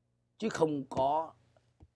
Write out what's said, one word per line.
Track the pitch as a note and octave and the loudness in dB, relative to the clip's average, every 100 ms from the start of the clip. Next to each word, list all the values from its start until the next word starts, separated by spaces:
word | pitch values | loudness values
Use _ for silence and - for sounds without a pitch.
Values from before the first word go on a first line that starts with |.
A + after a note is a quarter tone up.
| _ _ _ _ | _ _ _ _
chứ | A3 | -4
không | - D#3+ D3 C3 | 2 0 0 -4
có | - C3+ D#3 D#3+ - _ _ _ _ - | 0 0 0 -2 -10 _ _ _ _ -20